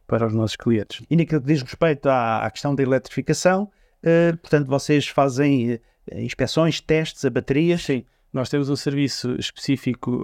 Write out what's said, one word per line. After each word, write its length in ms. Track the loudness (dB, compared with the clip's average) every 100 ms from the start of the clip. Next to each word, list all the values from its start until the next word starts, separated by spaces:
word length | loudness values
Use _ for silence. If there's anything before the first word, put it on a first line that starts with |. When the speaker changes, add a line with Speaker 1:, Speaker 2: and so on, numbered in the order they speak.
| -4
Speaker 1:
para 220 | 0 0
os 60 |
nossos 240 | 0 -2 -2
clientes. 440 | 0 0 -2 -12 0
Speaker 2:
E 60 | 0
naquilo 240 | 2 0
que 80 | 0
diz 140 | 0
respeito 480 | -2 -2 0 2 2
à, 360 | 2 2 0 -2
à 60 |
questão 240 | -4 -4 0
da 80 |
eletrificação, 880 | 0 0 -2 -6 -2 2 2 2 -2 _ _ _
eh, 300 | 2 4 4
portanto 340 | 0 0 0 2
vocês 400 | -2 2 0 2
fazem, 720 | 2 2 2 2 2 0 -4 -8 _ -14
eh, 100 | -10
inspeções, 600 | -8 -4 -2 2 2 0
testes 420 | 0 0 0 -2
a 60 | -2
baterias? 520 | -2 0 0 2 0
Speaker 1:
Sim, 220 | 0 -4 -4 _ _
nós 160 | -6 -2
temos 200 | -2 0
um 60 | -2
serviço 580 | -2 -2 -2 -2 -4 -4
específico, 720 | -6 -8 -2 -2 -2 -4 -4 -4